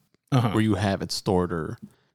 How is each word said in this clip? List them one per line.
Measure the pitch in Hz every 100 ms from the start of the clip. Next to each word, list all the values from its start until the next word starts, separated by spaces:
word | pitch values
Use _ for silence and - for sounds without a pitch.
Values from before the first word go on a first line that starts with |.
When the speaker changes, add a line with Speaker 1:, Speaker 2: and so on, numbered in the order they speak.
| _ _ -
Speaker 1:
Uh-huh. | 131 117
Speaker 2:
where | 110
you | 110 95
have | 101 95
it | -
stored | - - 92 90
or | 85 78 117 - _ _